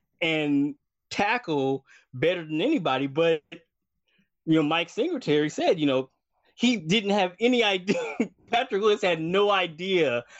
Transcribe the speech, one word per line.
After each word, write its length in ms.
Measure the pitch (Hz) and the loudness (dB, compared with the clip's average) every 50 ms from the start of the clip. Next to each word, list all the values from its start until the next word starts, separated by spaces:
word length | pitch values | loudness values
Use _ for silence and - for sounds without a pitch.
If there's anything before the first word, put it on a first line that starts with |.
| _ _ _ - | _ _ _ -4
and 540 | 175 165 160 156 151 147 143 139 143 147 143 - _ _ _ _ _ - | -2 -2 0 0 0 2 2 2 2 0 -2 -8 _ _ _ _ _ -10
tackle 760 | - - 202 202 226 240 - - 156 143 135 135 135 135 - _ - - _ _ - | -4 -2 0 0 0 -2 -2 -2 -2 0 0 0 -2 -4 -6 _ -20 -20 _ _ -6
better 320 | 127 127 165 180 175 165 | -2 0 0 0 0 -4
than 160 | 156 156 156 | -6 -4 -2
anybody. 460 | 185 277 330 262 170 143 131 131 139 139 | 0 0 0 0 0 0 -2 -2 -2 -2
But, 340 | 131 151 165 170 165 151 - _ - - - _ _ _ _ _ _ _ _ _ _ _ _ _ _ _ _ | 0 0 2 2 2 0 -2 _ -20 -20 -20 _ _ _ _ _ _ _ _ _ _ _ _ _ _ _ _
you 100 | 165 160 | 2 2
know, 80 | 160 156 | 2 4
Mike 260 | 147 160 170 175 170 | 2 0 0 -2 -4
Singletary 600 | - - 247 349 359 - - 170 147 147 151 151 | -4 -4 -2 -2 -4 -4 -2 0 2 2 2 0
said, 300 | - - 320 349 220 170 | -2 -2 0 0 0 2
you 60 | 151 | 2
know, 240 | 143 131 131 131 - _ _ _ _ _ _ _ _ _ - | 0 0 0 -2 -4 _ _ _ _ _ _ _ _ _ -2
he 160 | - 240 247 | 0 0 0
didn't 360 | 214 156 160 185 233 202 202 | 0 -2 -2 0 0 0 0
have 200 | 196 208 185 180 - - | 0 0 0 -2 -2 0
any 240 | 220 240 254 240 226 | 0 2 2 2 2
idea. 320 | 208 196 190 180 190 - 523 494 453 392 - | 0 0 -2 -2 -2 -2 -2 -4 -4 -4 -4
<laughs> 320 | 226 185 - _ _ - | -4 -4 -6 _ _ -4
Patrick 300 | - 240 254 262 226 190 | -2 -2 -2 -2 -2 0
Willis 200 | 208 214 208 208 | 2 2 2 2
had 200 | - 185 175 160 | 2 0 0 -2
no 280 | 160 165 180 196 208 202 | -2 -2 0 2 2 2
idea 760 | 202 190 180 175 156 151 180 190 190 180 160 135 120 120 120 - - - | 2 2 0 -2 -4 -8 -4 0 0 2 2 2 0 -2 -4 -8 -14 -10